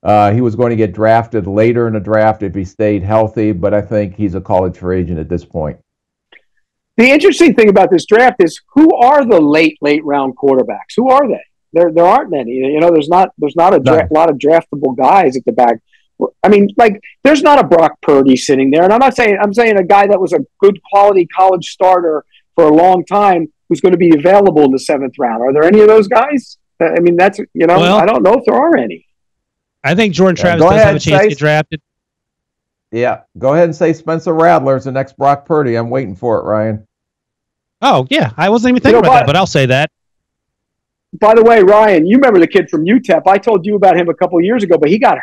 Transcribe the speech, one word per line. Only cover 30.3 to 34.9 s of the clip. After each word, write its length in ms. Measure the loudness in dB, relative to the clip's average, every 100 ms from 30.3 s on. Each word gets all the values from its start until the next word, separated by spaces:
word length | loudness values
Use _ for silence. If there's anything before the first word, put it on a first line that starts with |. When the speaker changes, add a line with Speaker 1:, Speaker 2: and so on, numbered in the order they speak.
| 0
Speaker 1:
Yeah, 40 |
Speaker 3:
Travis 200 | -2 2
Speaker 1:
go 80 | 2
Speaker 3:
does 60 | 4
Speaker 1:
ahead 100 | 2
Speaker 3:
have 80 | 0
a 40 |
chance 60 | 0
to 80 | 0
Speaker 1:
and 140 | 0
Speaker 3:
get 60 | 0
Speaker 1:
say 20 |
Speaker 3:
drafted. 420 | -2 -2 -4 -10 _ _ _ _ _ _ _ _ _ _ _
Speaker 1:
Yeah, 300 | -4 -4 -4 _ -6
go 160 | -2
ahead 120 | 0 0
and 100 | -2
say 180 | -4
Spencer 400 | -4 -6 -6 -4
Rattler's 520 | 0 2 2 0 -4
the 60 | -4